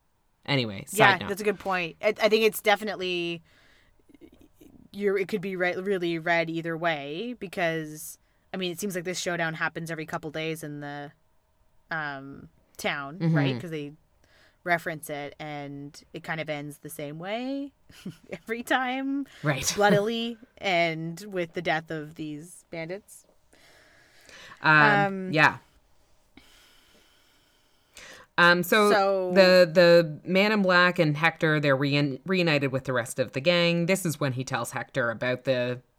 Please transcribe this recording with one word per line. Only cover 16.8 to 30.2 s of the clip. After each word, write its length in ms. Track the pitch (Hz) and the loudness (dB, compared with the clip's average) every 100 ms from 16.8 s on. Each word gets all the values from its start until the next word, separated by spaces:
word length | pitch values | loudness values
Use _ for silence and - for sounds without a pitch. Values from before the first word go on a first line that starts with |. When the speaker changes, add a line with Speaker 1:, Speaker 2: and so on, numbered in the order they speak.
| 151 | -14
Speaker 2:
same 280 | - 143 156 | -12 -10 -10
way 540 | 185 226 254 277 277 - _ - 175 | -8 -8 -6 -6 -8 -14 _ -18 -16
<laughs> 260 | - - | -16 -16
every 300 | 175 - 233 | -14 -8 -8
time. 640 | - 262 254 262 269 277 269 - | -2 -2 0 -4 -4 -4 -6 -4
Speaker 1:
Right. 280 | 151 139 - | -2 -2 -2
<laughs> 20 | 190 | 2
Speaker 2:
Bloodily 600 | 208 202 214 233 233 226 - _ | 4 4 2 -2 -4 -8 -18 _
and 600 | 196 170 170 160 165 165 208 | -2 2 2 0 -6 -10 -8
with 260 | 190 170 | -6 -4
the 100 | 180 | -4
death 260 | 175 160 160 | -2 -2 -4
of 240 | 160 151 | -8 -10
these 500 | 160 151 147 175 - _ | -10 -10 -10 -14 -20 _
bandits. 560 | 170 160 196 - - _ _ _ _ _ - _ _ _ _ - - - - 156 | -12 -10 -12 -14 -20 _ _ _ _ _ -20 _ _ _ _ -20 -20 -20 -4 4
Speaker 1:
Um, 80 | 156 | 6
Speaker 2:
Um, 520 | 147 202 202 190 185 | 6 4 2 -2 -2
Speaker 1:
yeah. 240 | 151 143 - - _ _ _ _ _ _ - _ _ _ _ _ _ _ _ _ _ _ _ _ _ _ - - - - - | 4 4 2 -10 _ _ _ _ _ _ -20 _ _ _ _ _ _ _ _ _ _ _ _ _ _ _ -20 -20 -20 -6 4
Um, 260 | 175 175 | 6 6
so 280 | 175 220 208 | 4 4 6
Speaker 2:
So 400 | 208 196 190 185 | 4 4 0 2
Speaker 1:
the, 360 | 185 185 185 175 | 6 8 8 8
the 480 | 175 175 170 160 151 | 8 8 8 6 -4